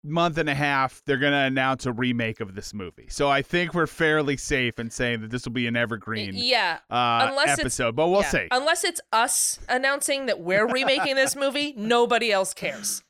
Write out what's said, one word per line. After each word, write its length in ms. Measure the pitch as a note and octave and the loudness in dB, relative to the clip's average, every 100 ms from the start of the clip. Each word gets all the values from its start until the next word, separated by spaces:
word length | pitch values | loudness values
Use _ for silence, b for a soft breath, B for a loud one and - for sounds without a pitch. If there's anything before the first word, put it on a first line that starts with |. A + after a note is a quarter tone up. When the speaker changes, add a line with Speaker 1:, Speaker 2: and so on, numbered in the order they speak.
| D3+ | -4
Speaker 1:
month 320 | D#3+ E3+ D#3 | 0 0 2
and 120 | D#3 | -2
a 40 | |
half 480 | C#3 D3 C#3 C3 - - | 0 2 2 0 -2 -2
they're 120 | C3+ | 2
gonna 280 | C#3+ C#3+ C3+ | 2 2 2
announce 400 | C3 C3 C3 C3 | 2 0 0 -4
a 60 | |
remake 480 | A2+ B2+ A#2+ A2+ A2 | -2 0 0 -2 -4
of 140 | G#2 F#2+ | -8 -10
this 180 | - | -12
movie. 340 | G#2 F2+ - - | -10 -12 -14 -14
So 200 | - C#3 | -2 2
I 120 | C#3 | 2
think 320 | C3+ F3 F3 | 0 -2 0
we're 140 | E3+ D#3 | 0 -2
fairly 480 | - E3 D#3 C#3+ C3+ | 2 2 2 0 -2
safe 420 | - C#3 B2 - | 0 0 0 -2
in 120 | A2+ | -8
saying 320 | - B2 A#2 | -4 -2 -2
that 100 | A2 | -4
this 140 | B2 C3 | -6 -4
will 80 | |
be 120 | B2 A#2+ | -2 -2
an 120 | A#2 | 0
evergreen, 580 | A#2 A2+ G#2 A2 G3 F#3+ | -2 -4 -6 -6 -6 -4
Speaker 2:
Y-, 60 | |
yeah. 360 | B3 B3 F#3 D#3+ _ | 0 2 0 -4 _
Speaker 1:
uh, 380 | A#2+ A#2+ A#2 C4 | 0 2 2 2
Speaker 2:
Unless 220 | C#4 D4 | 2 2
it's 80 | C#3+ | 2
Speaker 1:
episode, 340 | - - A#2+ A#2 | -2 0 -2 2
but 140 | E3 | 2
we'll 100 | F#3+ | 2
Speaker 2:
yeah. 60 | F#3+ | 2
Speaker 1:
see. 180 | E3 F#2 | 0 0
Speaker 2:
Unless 320 | - C#4+ E4 | 0 0 0
it's 160 | F#4+ E4+ - | -2 -4 -2
us 460 | A3 B3 - - - - | 0 2 0 0 -4 -4
announcing 560 | B3+ C4+ C#4 C#4+ C#4 C4+ | 0 0 0 -2 -2 -2
that 160 | G3+ | -4
we're 260 | E3+ F#3+ A3+ | 0 2 2
remaking 480 | B3+ C4+ C4+ C#4+ C4+ | 2 2 2 2 2
this 220 | C4+ C4+ | 2 2
movie, 360 | C#4 C#4 D4 | -2 0 -4
Speaker 1:
<laughs> 40 | C4 | -4
Speaker 2:
nobody 560 | G#3+ A#3+ A#3 A#3 A3+ | 2 4 4 2 2
else 200 | G3 F#3+ | 2 0
cares. 480 | - E3 C3 G#2 - _ | -4 -8 -6 -6 -8 _